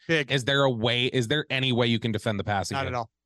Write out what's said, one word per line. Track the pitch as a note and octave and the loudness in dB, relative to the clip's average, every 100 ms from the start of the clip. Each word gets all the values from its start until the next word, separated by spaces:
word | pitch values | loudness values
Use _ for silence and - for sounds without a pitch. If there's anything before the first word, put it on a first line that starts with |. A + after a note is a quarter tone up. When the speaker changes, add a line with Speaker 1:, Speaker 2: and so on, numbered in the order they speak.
| - | -2
Speaker 1:
Big. | D#3+ C#3 | -2 0
Speaker 2:
is | C3+ | -2
there | B2 C#3 | 2 2
a | C#3 | 2
way, | A#2 A#2 A#2+ B2+ | 2 0 2 0
is | C3 A2+ | 0 0
there | D3 - | -2 0
any | C3 C3 | -2 2
way | A#2+ A#2+ | 2 2
you | A2+ | 2
can | A#2 | 0
defend | G#2 A#2 G2+ | -2 -2 -2
the | |
passing | G#2 G2+ F#2 | -2 -2 -2
Speaker 1:
Not | C#3 | -4
Speaker 2:
game? | C3+ | -4
Speaker 1:
at | B2 | -6
all. | A2+ _ | -8 _